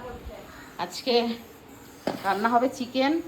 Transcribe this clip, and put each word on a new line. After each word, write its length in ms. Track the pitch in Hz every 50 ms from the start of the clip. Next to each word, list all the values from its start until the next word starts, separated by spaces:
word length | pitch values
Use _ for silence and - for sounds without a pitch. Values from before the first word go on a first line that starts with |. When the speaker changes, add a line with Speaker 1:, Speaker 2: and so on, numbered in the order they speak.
| 247
Speaker 1:
করতে। 300 | 247 240 - - - 214 - - - - - - - - -
Speaker 2:
আজকে 500 | 175 180 - - - 262 240 240 233 233 226 - - - - - - - - - - - - - - - - - -
রান্না 240 | 196 196 196 220 233
হবে 200 | 247 233 247 262
চিকেন 520 | - - 247 226 - 262 262 285 320 339 -